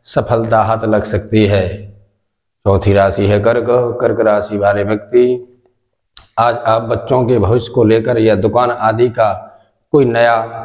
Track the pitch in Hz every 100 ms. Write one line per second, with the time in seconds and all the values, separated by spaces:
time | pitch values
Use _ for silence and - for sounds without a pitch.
0 | - - 113 117 113 110 104 113 110 107
1 | 101 104 101 110 101 101 90 - - -
2 | _ _ _ _ _ _ 101 98 101 98
3 | 98 - 101 104 110 117 113 123 120 113
4 | 117 110 110 104 104 104 101 104 101 107
5 | - 123 123 123 - _ _ _ _ _
6 | _ - - - 120 117 113 113 113 110
7 | - 127 120 123 98 120 - 127 110 113
8 | 117 117 110 98 107 117 123 117 110 110
9 | 123 120 107 95 - - _ _ _ 151
10 | 123 117 120 113 113 -